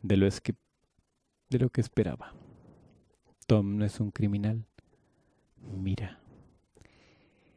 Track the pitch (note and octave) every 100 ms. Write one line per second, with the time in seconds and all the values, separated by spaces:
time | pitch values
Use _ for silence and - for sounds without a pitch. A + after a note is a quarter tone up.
0 | G#2 G2 G2 - - - _ _ _ _
1 | _ _ _ _ - B2 B2+ - A2 -
2 | G2 C2 - - - - - - - _
3 | _ _ _ _ - G#2+ G2+ G#2 G#2 -
4 | G#2 - G#2+ G2+ G#2 A2+ A2 _ _ _
5 | _ _ _ _ _ _ - F#2+ F#2+ G2
6 | G2 - - - - _ _ _ - _
7 | _ _ _ _ _